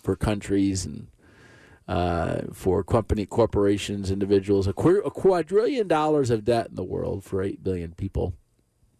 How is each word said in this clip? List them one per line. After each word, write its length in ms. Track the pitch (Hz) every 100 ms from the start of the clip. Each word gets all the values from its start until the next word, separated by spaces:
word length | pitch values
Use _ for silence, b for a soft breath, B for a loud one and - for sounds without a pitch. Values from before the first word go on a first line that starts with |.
for 140 | - 95
countries 720 | 110 104 - 98 98 95 92
and, 220 | 71 - _ b b b b b b -
uh, 540 | 90 87 85 82 - -
for 280 | - 98 90
company, 420 | - 113 104 104 95
corporations, 840 | - - 101 101 101 - 101 95
individuals. 560 | 98 98 101 95 98 98
A 60 |
qu-, 280 | - 156 196
a 100 | 139
quadrillion 760 | - 190 180 156 202 240 269 196
dollars 420 | 156 156 151 123
of 160 | 113 104
debt 220 | 117 -
in 80 | 110
the 80 |
world 400 | 92 90 85 90 -
for 160 | 95
eight 200 | 95 -
billion 280 | 95 92 85
people, 400 | 85 95 - 87 - _ _ _ _ _